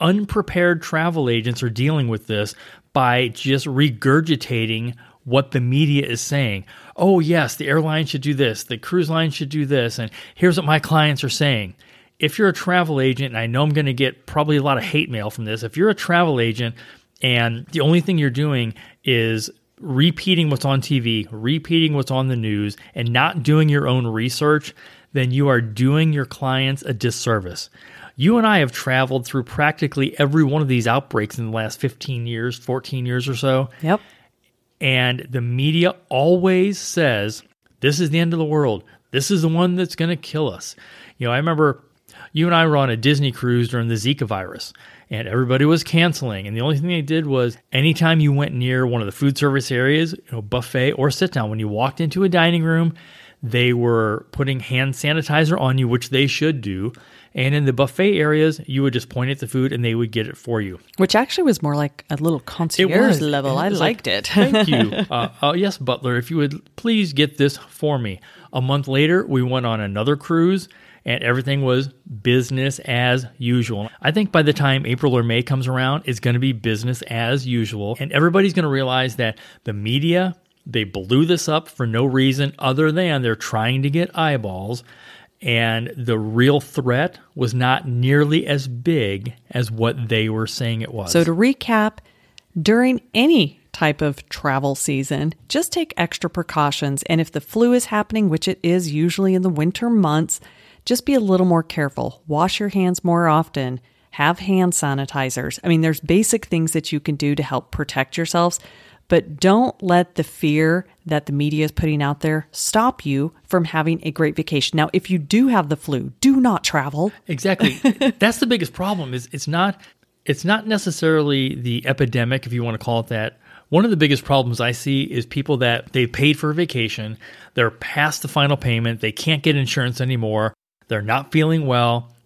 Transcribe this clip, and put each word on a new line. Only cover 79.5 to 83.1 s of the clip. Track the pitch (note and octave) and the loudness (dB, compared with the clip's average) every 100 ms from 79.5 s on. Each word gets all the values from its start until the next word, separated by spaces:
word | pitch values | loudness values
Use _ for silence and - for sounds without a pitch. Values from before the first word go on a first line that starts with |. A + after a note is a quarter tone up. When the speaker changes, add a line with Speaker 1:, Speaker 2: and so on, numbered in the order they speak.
| - | -14
Speaker 1:
the | - | -10
media, | G#2 G#2+ C3 D#3+ E3+ F#3 E3+ _ _ - | -6 -2 -2 2 2 0 -4 _ _ -6
they | A#2 | -4
blew | G2+ G2 F#2+ B2+ | -4 -6 0 2
this | D#3+ E3+ - | 4 2 0
up | D#3 D#3 | -2 -4
for | - A#2+ | -6 -2
no | A2+ | 0
reason | C3+ C3 C3+ C3 C#3 - | 2 2 2 2 -2 -2
other | C3+ C3 D#3 | -2 0 0
than | D#3+ F3+ | 2 0